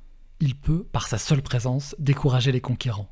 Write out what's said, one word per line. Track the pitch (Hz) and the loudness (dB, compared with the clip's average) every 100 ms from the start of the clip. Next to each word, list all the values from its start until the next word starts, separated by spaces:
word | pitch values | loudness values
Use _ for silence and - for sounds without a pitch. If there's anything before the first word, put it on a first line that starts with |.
| - - - - | -20 -20 -20 -2
Il | 143 | -2
peut, | 127 - 165 | 0 0 0
par | 220 - - | 0 -4 -2
sa | 110 | -4
seule | - 143 | 2 0
présence, | 139 127 123 131 139 - | 2 -2 0 -2 -4 -2
décourager | 143 139 147 123 120 | 2 2 4 4 2
les | 127 | 0
conquérants, | 135 127 127 101 101 | 0 -2 -2 -4 -6